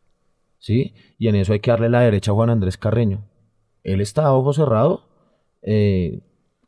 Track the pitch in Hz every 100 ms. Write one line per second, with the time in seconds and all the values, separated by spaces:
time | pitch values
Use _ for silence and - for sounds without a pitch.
0 | _ _ _ _ _ _ - 113 - _
1 | _ - 113 101 95 104 123 113 117 120
2 | 120 101 107 104 117 117 95 - 107 113
3 | 110 98 104 _ _ _ _ _ - 98
4 | 101 151 151 131 135 143 143 110 143 -
5 | _ _ _ _ _ _ - 107 104 95
6 | 85 - - _ _ _